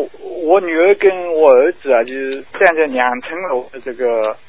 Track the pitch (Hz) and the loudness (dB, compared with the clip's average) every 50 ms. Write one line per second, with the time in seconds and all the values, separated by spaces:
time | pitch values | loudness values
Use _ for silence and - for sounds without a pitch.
0 | 143 - - - - - - - 165 151 180 202 185 170 160 160 170 196 202 196 | 0 -4 -10 -16 -16 -14 -10 -6 0 2 2 2 2 0 0 2 2 2 2 4
1 | 202 196 185 180 175 175 165 156 156 143 131 123 139 170 175 - - 139 127 113 | 2 0 0 0 -4 -4 0 4 6 6 6 6 4 2 -2 -4 -2 0 2 2
2 | 117 127 131 135 135 135 135 139 127 - - - 196 180 165 160 156 143 127 127 | 0 -2 -6 -8 -8 -8 -8 -10 -12 -14 -2 2 2 2 2 2 -2 -2 0 -2
3 | 123 123 120 123 - - 160 175 190 180 135 123 123 - - 131 117 131 120 117 | -2 -2 -2 -4 -8 -12 -12 -10 -6 -6 -6 -6 -6 -10 -16 -14 -12 -12 -8 -4
4 | 127 120 117 113 107 107 110 - - | -4 -2 -2 -2 -2 -4 -6 -8 -14